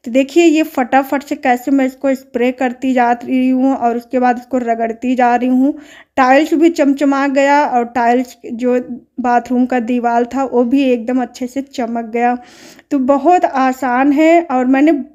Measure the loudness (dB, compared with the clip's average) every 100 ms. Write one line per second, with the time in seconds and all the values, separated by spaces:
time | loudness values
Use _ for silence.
0 | 0 0 2 4 4 2 0 -4 0 0
1 | 0 -6 -6 -6 -2 -2 0 0 0 -2
2 | -4 -4 -6 -4 -2 -2 -6 -4 -2 0
3 | 0 -2 -2 -2 0 0 0 0 -2 -4
4 | -4 -2 0 -2 -4 -6 -2 -4 -4 -4
5 | -4 0 2 2 0 2 0 -2 -14 -20
6 | -8 0 4 4 4 2 2 2 0 2
7 | 0 0 0 0 2 2 2 -2 -2 -2
8 | 0 0 -2 -12 -14 -4 -2 -2 -4 -14
9 | _ -6 0 0 0 -2 0 -2 -2 -2
10 | 0 -2 -2 -4 -2 0 0 0 2 0
11 | -2 -4 -4 -8 -8 -8 -10 -8 -6 -6
12 | -6 -2 -2 -2 -8 -20 -20 -20 _ -4
13 | 0 2 2 2 2 0 -2 -2 -2 0
14 | 2 4 4 4 2 -2 0 2 2 0
15 | -6